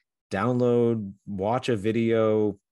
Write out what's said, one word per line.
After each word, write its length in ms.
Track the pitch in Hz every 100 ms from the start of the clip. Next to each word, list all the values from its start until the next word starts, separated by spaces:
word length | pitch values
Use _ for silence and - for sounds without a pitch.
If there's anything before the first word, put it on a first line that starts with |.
| _ _ _
download, 840 | 98 117 123 123 120 117 113 98 - -
watch 420 | 98 101 123 -
a 60 | 110
video, 840 | 107 117 113 113 110 107 104 101 _